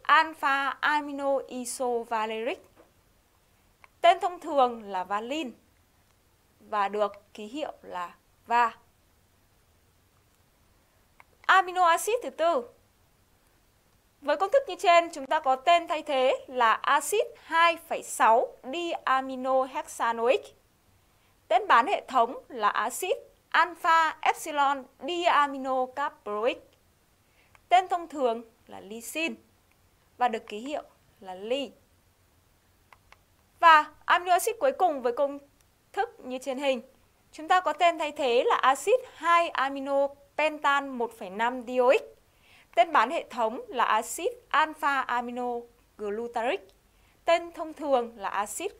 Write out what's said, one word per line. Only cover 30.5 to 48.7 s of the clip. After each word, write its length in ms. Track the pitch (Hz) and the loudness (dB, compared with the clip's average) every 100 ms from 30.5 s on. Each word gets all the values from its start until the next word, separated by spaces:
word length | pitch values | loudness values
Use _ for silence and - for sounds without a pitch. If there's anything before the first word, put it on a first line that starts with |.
| 214 | -12
hiệu 240 | 262 302 - _ _ _ | -8 -10 -12 _ _ _
là 140 | 190 | -18
ly. 360 | 185 214 277 247 - _ _ _ _ _ _ _ _ _ _ _ _ _ _ _ _ _ - | -12 -6 -4 -6 -12 _ _ _ _ _ _ _ _ _ _ _ _ _ _ _ _ _ 4
Và 240 | 339 311 302 - | 8 8 6 -8
amino 280 | - 339 359 | 0 0 2
acid 240 | 359 440 440 | 0 0 0
cuối 120 | 269 | 0
cùng 300 | 269 359 285 | 2 0 0
với 100 | 240 | -4
công 260 | 240 277 285 - _ _ _ _ | -2 -2 -4 -18 _ _ _ _
thức 280 | - 392 - | -6 -6 -8
như 140 | 254 254 | -12 -10
trên 200 | 277 254 | -8 -4
hình, 240 | 285 254 - _ _ _ _ | -2 -2 -6 _ _ _ _
chúng 160 | - 320 | -12 0
ta 120 | 359 | 2
có 120 | 339 | 2
tên 260 | - 339 330 | 2 2 2
thay 140 | 302 | -6
thế 320 | 302 277 240 403 | -2 2 2 2
là 100 | - | 4
acid 380 | 262 277 392 508 - | 2 2 2 2 0
hai 340 | - 330 339 339 | -6 2 4 4
amino 600 | - 269 277 269 277 277 - _ - | -2 -2 -4 -2 0 0 -4 _ -2
pentan 520 | 302 302 294 277 277 | -2 0 0 0 -2
một 240 | 254 226 - | -6 -6 -6
phẩy 120 | 196 | -12
năm 340 | 196 233 254 233 | -4 -2 -4 -6
dioic. 360 | 254 247 381 - - _ _ _ - _ | 2 4 4 0 -20 _ _ _ -20 _
Tên 180 | - 339 | 0 2
bán 180 | 277 226 | 4 2
hệ 140 | 330 - | -2 -6
thống 300 | 233 220 254 480 | -4 -4 -4 -8
là 160 | 262 | -2
acid 420 | 208 214 240 - 381 480 - | 0 0 -2 -6 -6 -8 -2
alpha 520 | 285 311 302 294 269 | 0 0 -2 -2 -2
amino 520 | 247 240 240 240 247 240 240 _ _ - | -2 -4 -6 -8 -6 -8 -12 _ _ -12
glutaric. 600 | 208 208 233 233 240 392 - _ _ _ _ _ | -8 -6 -6 -4 -4 -4 -8 _ _ _ _ _
Tên 280 | - 339 339 | 0 0 0
thông 200 | 330 320 | -12 -12
thường 400 | 311 294 254 226 226 | -8 0 0 0 -8
là 120 | 190 | -6
acid 440 | 190 214 - 392 | -6 -6 -6 -10